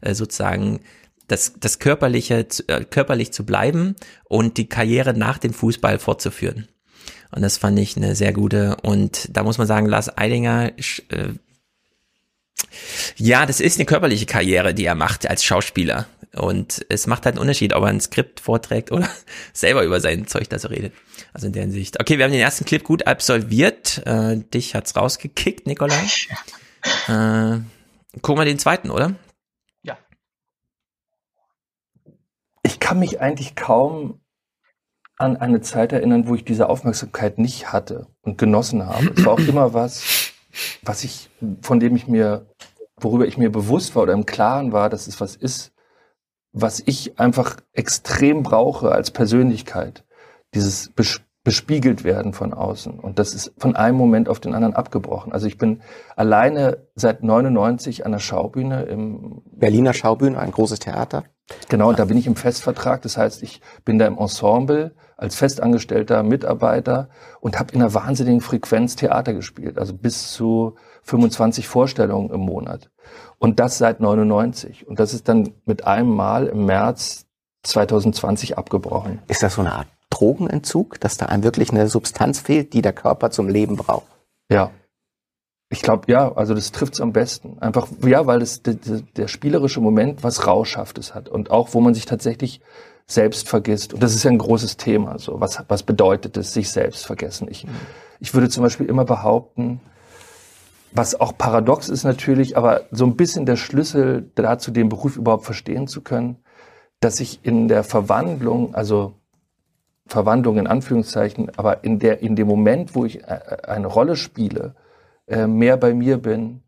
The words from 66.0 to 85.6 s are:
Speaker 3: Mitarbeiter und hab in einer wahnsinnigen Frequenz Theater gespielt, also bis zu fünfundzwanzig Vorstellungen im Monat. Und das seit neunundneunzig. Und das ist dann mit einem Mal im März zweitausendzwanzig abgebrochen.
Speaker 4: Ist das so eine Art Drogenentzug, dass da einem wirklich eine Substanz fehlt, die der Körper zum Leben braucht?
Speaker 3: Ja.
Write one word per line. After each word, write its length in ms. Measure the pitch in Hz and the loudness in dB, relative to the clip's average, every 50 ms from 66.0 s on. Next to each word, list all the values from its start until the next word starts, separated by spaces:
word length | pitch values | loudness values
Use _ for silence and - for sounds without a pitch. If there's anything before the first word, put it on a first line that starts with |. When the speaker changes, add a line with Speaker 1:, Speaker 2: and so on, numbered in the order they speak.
| 107 104 120 110 107 | 0 2 2 2 4
Speaker 3:
Mitarbeiter 880 | 107 127 139 - - 113 113 - 117 117 127 120 127 127 131 135 - _ _ - - - - | 2 2 0 0 -2 -2 0 2 2 2 0 0 0 -2 -2 -2 -6 _ _ -20 -20 -20 -8
und 200 | - 113 95 - | -6 -4 -4 -4
hab 120 | - - - | -6 -2 2
in 100 | 127 120 | 2 2
einer 100 | 110 107 | 4 2
wahnsinnigen 460 | 104 - 131 139 123 127 123 120 120 | 0 0 0 -2 0 2 4 4 2
Frequenz 560 | 117 - 123 113 - - 113 110 120 123 - | 2 0 -4 -4 0 0 0 2 2 0 -2
Theater 360 | - - - - - 131 127 107 | -2 0 0 0 0 0 -2 -4
gespielt, 440 | 98 101 - - - - - - - | -6 -8 -12 -14 -12 -12 -8 -6 -6
also 160 | 98 98 95 | -6 -6 -6
bis 380 | 95 107 117 - - - - - | -4 -4 -4 -4 -4 -8 -12 -8
zu 440 | - 113 113 113 113 113 113 110 - _ - - _ _ | -4 0 0 2 2 0 -2 -4 -10 _ -20 -20 _ _
fünfundzwanzig 680 | - - 120 120 113 - - 113 113 117 - 117 - | -2 2 4 4 4 4 2 2 2 2 -2 -6 -2
Vorstellungen 600 | - 127 - 139 - - 110 104 101 101 101 - | 2 2 2 2 2 0 0 0 2 -2 -4 -4
im 100 | - 95 | -4 -4
Monat. 500 | 92 92 85 - - - 87 - - _ _ _ _ - - - - - _ _ | -4 -4 -4 -4 -6 -8 -10 -12 -14 _ _ _ _ -20 -20 -20 -20 -20 _ _
Und 220 | - 120 107 - | 2 2 4 4
das 160 | 120 123 - | 2 0 2
seit 240 | - 120 113 113 - | 2 2 2 2 2
neunundneunzig. 880 | 110 104 104 110 107 107 107 104 113 123 123 - - - - - - - | 2 2 4 4 4 4 4 2 2 0 -2 -8 -12 -16 -16 -20 -16 -12
Und 100 | 107 - | 0 0
das 140 | - - 131 | 0 0 0
ist 160 | 117 - - | -4 0 2
dann 240 | 113 113 104 98 - _ _ | 4 4 4 2 -4 _ _
mit 180 | - 107 - - | -4 -4 -2 0
einem 240 | - 98 107 120 123 | 0 2 2 2 2
Mal 380 | 110 101 98 101 104 123 135 | 2 2 0 0 0 0 0
im 180 | - - 107 101 | -2 -2 0 0
März 640 | 98 95 98 104 120 120 - - - - - - _ _ _ _ _ _ _ _ | 2 2 2 2 0 -2 -4 -8 -10 -10 -12 -16 _ _ _ _ _ _ _ _
zweitausendzwanzig 920 | - - 110 104 101 113 104 98 110 107 - - 101 104 - - - - | -2 0 2 2 4 2 2 2 2 0 0 -2 -2 -2 -2 -4 -6 -8
abgebrochen. 640 | - - - - 98 - 90 - - 101 101 95 - - - | -8 -6 -4 -4 -4 -2 -2 -4 -4 -4 -6 -8 -10 -8 -6
Speaker 4:
Ist 140 | - - 117 | -2 0 0
das 120 | 98 - | 0 0
so 60 | 110 | 0
eine 140 | 95 87 90 | -2 -2 -2
Art 140 | - 71 - _ _ _ _ | -4 -8 -10 _ _ _ _
Drogenentzug, 880 | - - - - 143 - 180 - - 147 143 - - 165 - - - - | -2 2 4 2 4 2 -2 -4 -4 -4 -4 -2 -2 -2 -2 -2 -6 -6
dass 160 | - - - | -4 -4 -4
da 100 | - - | -4 -4
einem 160 | - - 101 101 | -2 -2 0 2
wirklich 280 | 117 117 - - - | 0 2 2 0 0
eine 180 | - 107 107 107 | 2 2 2 2
Substanz 520 | - 113 - - - - 110 - 139 - | 2 0 -2 -2 -2 0 0 0 0 -2
fehlt, 320 | - - 143 156 143 - - | -2 0 0 0 0 0 0
die 100 | 226 - | 0 2
der 100 | 101 - | 2 -2
Körper 380 | - - - - - - 113 | 0 0 0 0 2 0 -2
zum 180 | - - 101 98 | 0 0 -2 0
Leben 280 | 98 104 107 104 104 | 2 0 0 0 -2
braucht? 300 | 95 - - - - - _ _ _ _ _ _ _ _ _ | -4 -2 -2 -4 -4 -4 _ _ _ _ _ _ _ _ _
Speaker 3:
Ja. 200 | - 101 95 - - - _ _ _ _ _ _ _ _ _ _ _ _ _ _ _ _ | 2 2 2 0 -4 -12 _ _ _ _ _ _ _ _ _ _ _ _ _ _ _ _